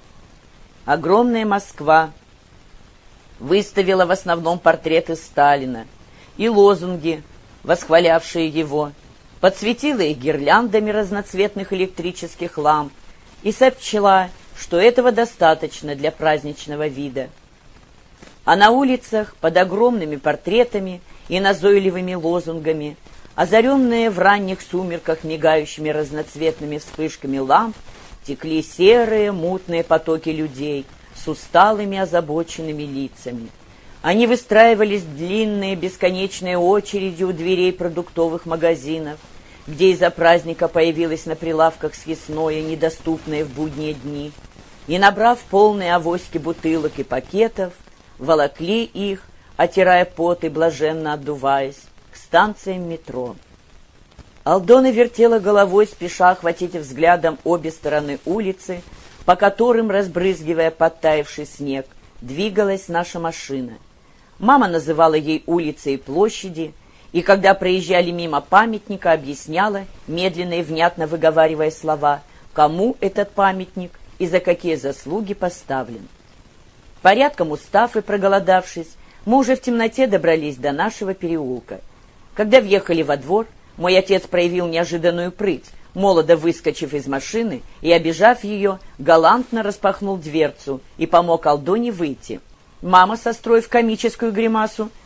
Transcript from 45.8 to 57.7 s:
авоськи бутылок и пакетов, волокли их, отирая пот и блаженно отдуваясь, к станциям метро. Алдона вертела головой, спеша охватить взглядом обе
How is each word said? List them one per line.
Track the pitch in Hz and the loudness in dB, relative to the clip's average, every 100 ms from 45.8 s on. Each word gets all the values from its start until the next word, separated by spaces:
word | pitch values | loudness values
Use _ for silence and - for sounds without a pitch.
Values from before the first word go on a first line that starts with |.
| 175 | 0
авоськи | 175 165 180 - 165 | 0 0 -6 -6 -8
бутылок | 147 160 160 160 151 - | -6 -6 -2 -2 -2 -6
и | |
пакетов, | 131 131 - 196 220 - 185 - - - _ - | -6 -6 -4 0 0 0 -8 -8 -20 -20 _ -12
волокли | 131 156 139 - 165 220 | 0 2 2 -2 -4 -2
их, | 226 185 202 190 - - _ - | -2 -6 -6 -8 -12 -20 _ -2
отирая | 175 190 185 180 180 | 0 2 4 4 2
пот | - 170 170 | -2 -2 0
и | 165 | -2
блаженно | 147 165 139 156 160 151 | 0 0 0 -2 -2 -4
отдуваясь, | 147 139 143 135 139 139 - - - - | -6 -6 -4 0 0 -2 -10 -20 -20 -20
к | - | -20
станциям | - 165 214 202 190 185 175 | 0 2 2 -2 -8 -8 -8
метро. | 160 - 127 123 - - _ _ - - _ _ - - - | -10 -10 -10 -10 -12 -20 _ _ -20 -20 _ _ -20 -20 -10
Алдона | 143 185 180 254 262 | 0 0 6 6 8
вертела | 220 233 - 233 226 | 4 0 4 4 4
головой, | 190 208 196 196 214 | 2 4 4 4 2
спеша | - 175 - 180 | -2 -10 2 4
охватить | 185 170 170 175 160 | 4 -2 -4 -6 -8
взглядом | 139 127 165 175 160 143 | -10 0 2 4 2 -2
обе | 156 175 160 | -2 -2 -4